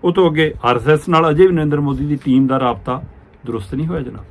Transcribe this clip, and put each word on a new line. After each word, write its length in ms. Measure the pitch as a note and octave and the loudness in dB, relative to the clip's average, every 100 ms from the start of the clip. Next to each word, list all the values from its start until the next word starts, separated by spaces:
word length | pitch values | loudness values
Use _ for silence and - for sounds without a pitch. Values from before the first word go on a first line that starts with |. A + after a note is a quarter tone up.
ਉਹ 80 | F#3 | 0
ਤੋਂ 180 | F3 F3 | 2 2
ਅੱਗੇ 240 | D#3 D#3 - | 2 -2 0
ਆਰ 120 | A#2+ A#2+ | 0 0
ਐਸ 120 | A#2+ | 2
ਐਸ 220 | D3+ D3+ | 0 2
ਨਾਲ 200 | D#3+ E3 | 2 2
ਅਜੇ 180 | D3+ F#3+ | 4 4
ਵੀ 60 | |
ਨਰਿੰਦਰ 260 | E3+ D3+ D3 | 4 0 0
ਮੋਦੀ 260 | C#3+ C3 D3 | -2 -2 -4
ਦੀ 100 | C#3+ | -4
ਟੀਮ 320 | C#3 C3 C3+ | 2 2 2
ਦਾ 120 | C3 | 2
ਰਾਬਤਾ 440 | B2+ A#2 - F3 - - - - C3 | -2 -4 -6 -8 -10 -20 -20 -16 -10
ਦਰੁਸਤ 300 | A2+ G2 C3+ | -10 -8 -6
ਨਹੀਂ 120 | D#3+ | -6
ਹੋਇਆ 140 | E3+ | -6
ਜਨਾਬ 240 | B2 G2+ - | -8 -14 -18